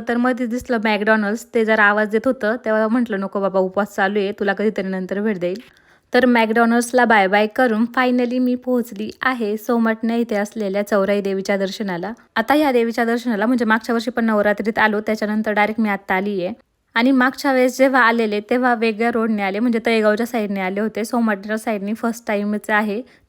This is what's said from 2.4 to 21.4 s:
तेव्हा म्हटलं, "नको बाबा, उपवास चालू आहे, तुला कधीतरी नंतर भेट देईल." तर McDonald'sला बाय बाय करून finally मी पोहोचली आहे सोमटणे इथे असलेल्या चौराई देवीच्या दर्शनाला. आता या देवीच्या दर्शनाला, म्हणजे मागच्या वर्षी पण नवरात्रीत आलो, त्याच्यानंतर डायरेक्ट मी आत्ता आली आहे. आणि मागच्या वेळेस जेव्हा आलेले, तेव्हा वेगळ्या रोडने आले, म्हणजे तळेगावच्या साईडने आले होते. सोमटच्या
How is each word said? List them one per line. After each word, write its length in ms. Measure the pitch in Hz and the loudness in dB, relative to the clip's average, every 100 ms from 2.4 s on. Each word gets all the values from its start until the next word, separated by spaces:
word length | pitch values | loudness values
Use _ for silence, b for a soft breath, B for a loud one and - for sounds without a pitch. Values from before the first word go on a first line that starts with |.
| 208 240 226 | -2 -2 -2
तेव्हा 220 | 220 220 | 0 2
म्हटलं, 320 | 240 226 196 | 0 0 -2
"नको 220 | 196 202 | -4 -4
बाबा, 180 | 196 185 | 0 0
उपवास 360 | 185 185 208 - | 0 0 -2 0
चालू 240 | 196 208 | 0 0
आहे, 120 | 196 | -2
तुला 220 | 208 202 | -2 -2
कधीतरी 340 | 190 208 208 190 | 0 -2 -2 -4
नंतर 340 | 185 185 190 | -4 -4 -4
भेट 160 | 214 196 | -2 -2
देईल." 240 | 175 196 - b b b _ | -4 -6 -10 b b b _
तर 120 | 247 254 | 2 4
McDonald'sला 800 | 240 220 220 233 233 240 247 240 | 4 4 2 4 2 2 2 4
बाय 220 | 220 190 | 4 4
बाय 200 | 208 214 | 2 2
करून 380 | - 254 214 233 240 | 2 2 2 0 0
finally 420 | 254 247 247 254 | 0 0 0 0
मी 160 | 254 247 | 0 -2
पोहोचली 540 | 254 247 233 202 214 - | -2 -2 -2 -8 -10 -6
आहे 360 | - 254 208 214 | -4 -2 -4 -4
सोमटणे 600 | 220 240 226 220 226 233 | -2 0 0 0 -2 -2
इथे 160 | 233 208 | -2 -2
असलेल्या 520 | 208 - 202 196 208 | -4 -6 -4 -4 0
चौराई 340 | 208 196 202 | 0 2 0
देवीच्या 360 | 196 196 196 196 | -2 -4 -2 -2
दर्शनाला. 540 | 196 196 202 175 185 233 b - | -2 -4 -6 -6 -8 -10 b -4
आता 200 | 226 285 | 0 2
या 160 | 302 | 4
देवीच्या 340 | 247 233 233 233 | 2 0 0 0
दर्शनाला, 400 | 240 240 208 220 | -2 -2 0 0
म्हणजे 200 | 254 220 | 0 2
मागच्या 280 | 220 - | 0 0
वर्षी 180 | 233 226 | -2 -2
पण 140 | 240 226 | -2 0
नवरात्रीत 540 | 214 208 208 202 226 | 2 2 0 -2 0
आलो, 220 | 220 208 | 0 0
त्याच्यानंतर 500 | 214 214 208 214 220 | -2 -4 -2 -2 0
डायरेक्ट 300 | 208 208 220 | 0 0 0
मी 80 | 214 | -2
आत्ता 260 | 196 - 190 | -2 -2 -2
आली 300 | 202 202 175 | -2 -4 -4
आहे. 80 | 233 _ _ _ 220 | -8 _ _ _ 0
आणि 160 | 240 | 2
मागच्या 420 | 269 247 262 285 | 4 2 0 0
वेळेस 240 | 262 254 247 | 2 2 4
जेव्हा 240 | 269 262 | 2 4
आलेले, 380 | 226 233 220 208 | 4 4 0 -2
तेव्हा 360 | 208 247 247 233 | -2 0 2 2
वेगळ्या 360 | 226 208 233 | 0 0 -2
रोडने 300 | 240 226 214 | 0 -2 -2
आले, 180 | 196 196 | -2 -2
म्हणजे 200 | 247 226 226 | 0 0 0
तळेगावच्या 400 | 226 214 214 233 | 2 2 2 0
साईडने 340 | 240 208 196 | -2 -4 -4
आले 200 | 185 196 | -4 -2
होते. 260 | 214 214 233 | -4 -4 -4
सोमटच्या 520 | 247 226 202 | 0 0 -2